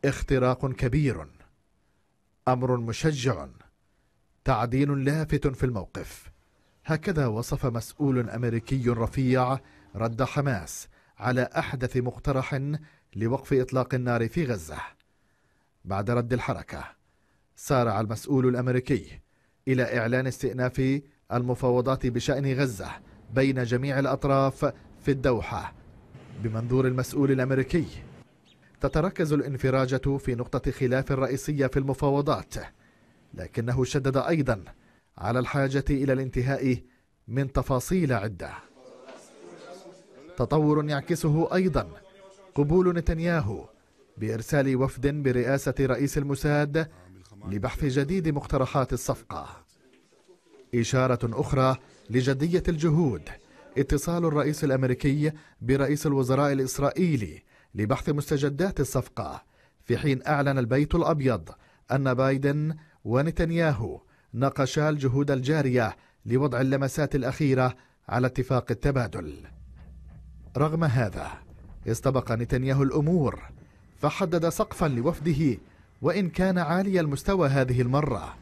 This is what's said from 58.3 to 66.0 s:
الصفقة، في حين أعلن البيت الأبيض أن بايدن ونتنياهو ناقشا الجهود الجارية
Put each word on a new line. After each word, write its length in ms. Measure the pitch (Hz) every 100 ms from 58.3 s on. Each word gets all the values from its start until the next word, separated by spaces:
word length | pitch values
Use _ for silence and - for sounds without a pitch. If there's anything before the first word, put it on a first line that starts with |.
| 151 143 143 190 -
الصفقة، 640 | 131 135 - - 82 69 _ _ _ _
في 140 | - 120
حين 280 | 151 131 -
أعلن 320 | 147 143 135
البيت 360 | 120 131 147
الأبيض 560 | 170 151 156 131 110 78 - _ _ _
أن 220 | 131 135
بايدن 600 | 123 131 135 139 147 151 156 - _
ونتنياهو 960 | - 123 156 165 165 170 160 143 110 - _ _ _
ناقشا 560 | 113 135 - 131 - 151
الجهود 420 | 151 135 131 143
الجارية 640 | 135 123 156 135 123 107 -